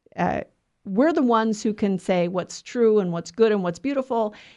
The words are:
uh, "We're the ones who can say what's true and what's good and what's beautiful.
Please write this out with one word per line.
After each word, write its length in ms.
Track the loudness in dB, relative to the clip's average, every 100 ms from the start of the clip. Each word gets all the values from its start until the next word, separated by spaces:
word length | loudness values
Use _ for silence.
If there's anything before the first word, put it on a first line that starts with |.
| _ -4
uh, 240 | -2 -2 -8 _ _ _
"We're 300 | -6 2 2
the 100 | 2
ones 400 | 2 2 0 -2
who 100 | -2
can 240 | -2 -2 -2
say 280 | 0 0 0
what's 340 | -2 -6 -10
true 380 | -8 0 4 4
and 140 | 0
what's 180 | -4 -4
good 220 | 0 2
and 100 | 2
what's 160 | -2 -4
beautiful. 540 | -4 -4 -2 -2 -4 -6 -20